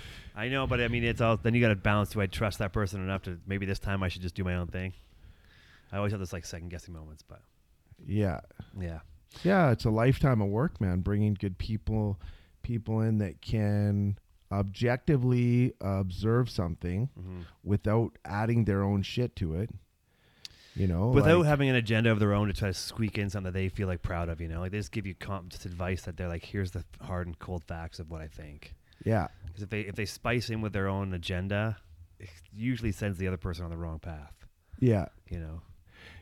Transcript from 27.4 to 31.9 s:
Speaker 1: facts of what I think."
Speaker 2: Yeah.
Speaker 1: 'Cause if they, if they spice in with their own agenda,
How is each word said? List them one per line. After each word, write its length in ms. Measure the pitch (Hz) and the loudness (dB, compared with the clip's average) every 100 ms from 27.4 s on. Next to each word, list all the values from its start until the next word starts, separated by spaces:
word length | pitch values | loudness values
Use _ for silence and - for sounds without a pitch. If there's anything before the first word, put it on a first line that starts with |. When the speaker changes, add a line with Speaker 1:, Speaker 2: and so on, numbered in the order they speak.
| - 90 | -8 -8
Speaker 1:
facts 360 | - 85 82 - | -8 -10 -10 -12
of 120 | 78 | -12
what 100 | 80 | -12
I 60 | 78 | -12
think." 480 | - 76 73 - - _ - | -14 -16 -16 -18 -20 _ -6
Speaker 2:
Yeah. 240 | - 110 - - - | 0 2 0 -8 -14
Speaker 1:
'Cause 100 | - | -10
if 60 | 101 | -8
they, 120 | 104 | -6
if 140 | 101 95 | -6 -6
they 100 | 101 | -6
spice 460 | - 117 120 113 | -4 -2 -2 -2
in 100 | 110 | -4
with 120 | 107 | -4
their 140 | 101 98 | -2 -2
own 260 | 98 98 | -2 -2
agenda, 640 | 90 85 90 98 101 110 107 - | -4 -4 -4 -2 0 0 -4 -10